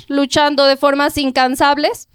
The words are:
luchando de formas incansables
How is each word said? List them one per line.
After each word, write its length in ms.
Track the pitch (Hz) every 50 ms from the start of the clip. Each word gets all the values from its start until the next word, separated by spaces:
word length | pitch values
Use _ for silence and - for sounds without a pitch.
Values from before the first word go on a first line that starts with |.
| - -
luchando 560 | 277 277 277 254 - 311 294 294 294 262 277
de 140 | 277 269 269
formas 400 | 294 285 277 285 285 302 - 294
incansables 880 | 277 262 254 269 254 254 269 - 302 285 285 294 302 381 480 - - _